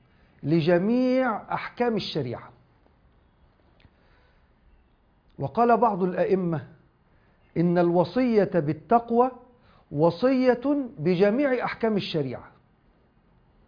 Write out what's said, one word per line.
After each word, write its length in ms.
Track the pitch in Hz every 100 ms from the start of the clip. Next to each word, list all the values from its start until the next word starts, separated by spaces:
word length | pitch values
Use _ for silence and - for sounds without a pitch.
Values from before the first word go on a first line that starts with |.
| _ _ _ _
لجميع 1120 | 143 165 156 175 196 240 254 254 254 202 -
أحكام 420 | - - - 240 220
الشريعة". 540 | - 165 127 113 - - _ _ _ _ _ _ _ _ _ _ _ _ _ _ _ _ _ _ _ _ _ _ _ _ _ _ _ -
وقال 380 | 139 - 240 226
بعض 260 | 233 196
الأئمة: 640 | 180 - 170 185 175 156 117 - _ _ _ _ _ _ _ -
"إن 220 | 175 175
الوصية 720 | 175 175 175 247 254 226 -
بالتقوى 760 | 175 147 156 - 233 233 233 254 - - _ _ _ _
وصية 720 | 143 165 165 254 262 254 240 269 285 254 147
بجميع 680 | 151 175 202 233 285 247
أحكام 320 | - - 226 208
الشريعة". 540 | - 165 131 107 - _ _ _ _ _ _ _ _ _ _ _